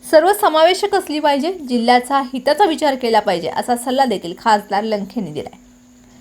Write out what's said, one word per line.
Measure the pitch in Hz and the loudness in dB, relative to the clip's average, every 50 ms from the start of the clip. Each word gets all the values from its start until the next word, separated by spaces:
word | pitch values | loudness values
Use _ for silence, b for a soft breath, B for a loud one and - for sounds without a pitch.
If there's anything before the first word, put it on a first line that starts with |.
| - - | -4 4
सर्वसमावेशक | 330 311 330 381 415 415 427 339 311 311 320 359 370 370 415 403 403 | 4 4 6 4 2 2 2 2 4 4 4 4 4 2 -2 -2 -2
असली | 359 370 - 294 302 | -2 -4 -4 -6 0
पाहिजे, | 302 294 285 269 285 349 381 | 0 0 0 2 -2 -4 -6
जिल्ह्याचा | 349 285 247 247 240 226 247 247 247 247 - 277 269 | -8 -6 -4 -2 0 2 4 2 2 2 0 -2 -2
हिताचा | 269 254 269 247 262 269 302 294 415 | -2 -4 -8 -4 -2 -2 2 2 2
विचार | 320 302 - 302 285 269 | 2 2 0 0 -2 -2
केला | 254 247 226 220 208 | -2 -2 0 0 2
पाहिजे, | 208 208 180 170 156 - | 2 2 -2 -2 -4 -4
असा | - - 220 247 247 | -6 -4 -2 -2 -4
सल्ला | 240 - 269 254 269 269 | -4 -2 -4 0 0 0
देखील | 240 196 185 - 170 175 - | 0 0 -4 -4 -10 -12 -4
खासदार | - 233 214 208 202 - 190 202 220 | 0 2 2 2 0 -2 -4 -2 -2
लंके | 220 214 202 196 202 - | -2 -4 -4 -6 -6 -8
यांनी | 240 185 151 | -8 -8 -6
दिलाय. | 151 135 - - - - - - _ _ _ _ _ _ b b b b | -8 -10 -10 -12 -16 -20 -20 -20 _ _ _ _ _ _ b b b b